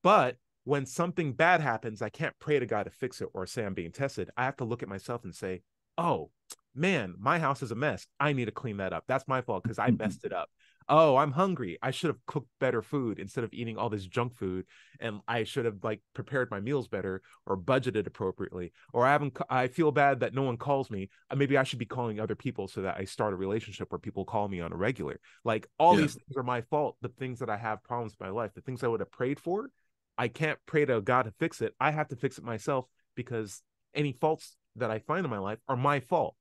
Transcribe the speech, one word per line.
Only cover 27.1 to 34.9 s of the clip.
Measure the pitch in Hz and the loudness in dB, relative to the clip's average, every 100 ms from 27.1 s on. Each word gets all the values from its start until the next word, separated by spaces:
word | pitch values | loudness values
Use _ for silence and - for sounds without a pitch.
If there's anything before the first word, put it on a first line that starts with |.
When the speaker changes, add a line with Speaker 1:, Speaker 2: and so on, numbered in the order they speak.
| 123 131 120 | -8 -10 -6
Speaker 1:
that | 117 | -4
I | 104 | -4
have | 113 107 | -4 -6
problems | _ 120 113 - | _ -6 -6 -8
in | 95 | -6
my | |
life, | 107 110 | -4 -6
the | - | -8
things | - 127 | -10 -2
I | 127 | 0
would | 113 | 0
have | 95 | -4
prayed | - 127 143 | -4 -2 -2
for, | 170 196 262 _ _ _ _ - | -2 -4 -4 _ _ _ _ -4
I | 120 | -4
can't | 120 156 - - | 0 -2 -2 0
pray | 156 | 2
to | 139 117 | 4 2
God | 101 127 | 4 2
to | 117 | 2
fix | - 165 - | -2 -4 -2
it. | 117 _ | -6 _
I | 139 | 0
have | 151 151 | 2 -4
to | 123 | -2
fix | 139 - | -4 -4
it | |
myself | 120 110 - 135 - _ _ | -6 -4 -2 -2 -4 _ _
because | - 117 117 107 - _ _ _ | -12 -6 -6 -6 -12 _ _ _
any | - 147 | -2 -2
faults | 127 156 156 - _ _ 110 | 2 0 0 -6 _ _ -4
that | 117 | -2